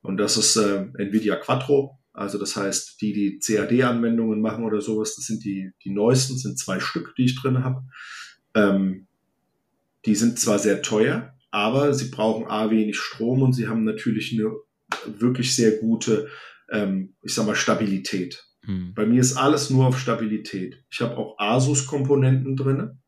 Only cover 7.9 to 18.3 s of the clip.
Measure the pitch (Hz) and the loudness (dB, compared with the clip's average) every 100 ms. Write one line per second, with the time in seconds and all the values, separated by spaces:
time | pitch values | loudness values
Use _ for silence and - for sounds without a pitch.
7.9 | - - - - _ _ 110 101 98 95 | -18 -18 -18 -18 _ _ 2 4 4 0
8.9 | 92 - _ _ _ _ _ _ _ _ | -2 -12 _ _ _ _ _ _ _ _
9.9 | _ - 101 117 113 117 101 104 95 - | _ 0 2 2 2 0 2 2 0 0
10.9 | 107 123 175 - _ _ 104 107 135 143 | 2 2 0 -6 _ _ -2 0 2 2
11.9 | 127 107 - 110 110 - 107 107 110 107 | 0 -4 0 0 0 -4 -2 2 2 2
12.9 | 101 - - 117 131 131 113 107 113 107 | -4 -8 -4 0 4 4 2 -2 0 0
13.9 | 107 117 107 - 113 110 - _ _ _ | -2 -2 -2 -2 -2 -2 -4 _ _ _
14.9 | - 117 101 123 127 127 - 113 107 113 | -10 -10 -2 0 0 -2 4 4 4 0
15.9 | 110 - 107 - - - - _ 107 98 | 0 2 0 -2 -14 -20 -20 _ -4 -2
16.9 | 95 95 _ - - 107 104 - 104 104 | -2 -6 _ -6 -2 -2 0 0 0 0
17.9 | 95 - 95 90 | -2 -4 -4 -6